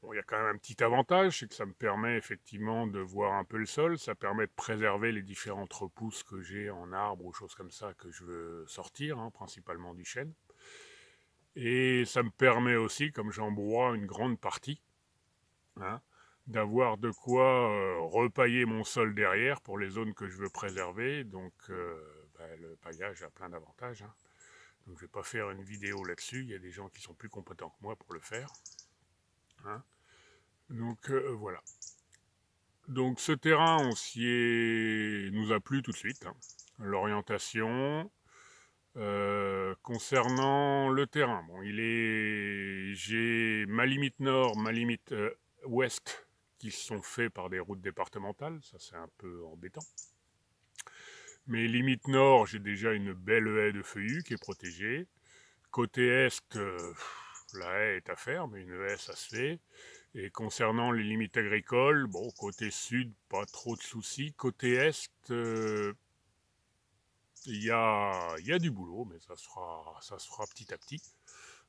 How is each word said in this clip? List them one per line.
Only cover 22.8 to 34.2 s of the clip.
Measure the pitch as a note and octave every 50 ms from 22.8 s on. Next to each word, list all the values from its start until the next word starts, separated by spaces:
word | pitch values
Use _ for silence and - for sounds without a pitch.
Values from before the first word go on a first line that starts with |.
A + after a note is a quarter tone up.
paillage | - E2+ E2 D#2+ F#2+ G#2 F#2 -
a | F2 D2+
plein | - - F#2+ F2
d'avantages, | F2 E2 D#2+ - - - B2 B2 A#2 G2
hein. | G2+ G#2+ - _ _ _ _ _ - - - - - - _ _ _
Donc, | - F2
je | E2+
vais | F2 E2
pas | - G#2
faire | F#2+ - - A2+ G#2 G2+
une | F#2+ F#2+
vidéo | G2 G2 G#2 G2+ G2+ G2 G2+ G2 F#2+
là-dessus, | F2+ F2 - - - B2 C3
il | C3 A#2+
y | G#2
a | F#2+
des | F2+ F2+
gens | F2 G2 G2 F#2+
qui | - -
sont | - -
plus | E2 - - G#2
compétents | - G2+ F2+ - F2 - F2+ D#2
que | - _
moi | G2+ G#2 A2
pour | - - - F2
le | D#2+
faire, | - - G#2+ A#2 C3+ C#3+ - - - - - - - _ _ _ _ _ _ _ _ _ _ _ _ _ _ - -
hein. | G2+ G#2+ A#2+ - _ _ _ _ _ _ - _ _ _ _ _ _ _ _ _ -
Donc, | B2+ A2+ A#2 A#2 A2+ - - C#3
euh, | C3+ C3+ C3 C3+
voilà. | A#2+ G#2+ G#2 G2 F2+ - - - - _ - - - _ _ _ - _ _ _ _ _ _ _ _ _ _ _ _ _ _ C#3+
Donc, | B2+ C3 B2+ B2+ B2 -
ce | - -
terrain, | D#3 C#3 - D#3 D#3+ D3 E3 E3 E3 D#3
on | C#3 B2
s'y | A2 - - - - A#2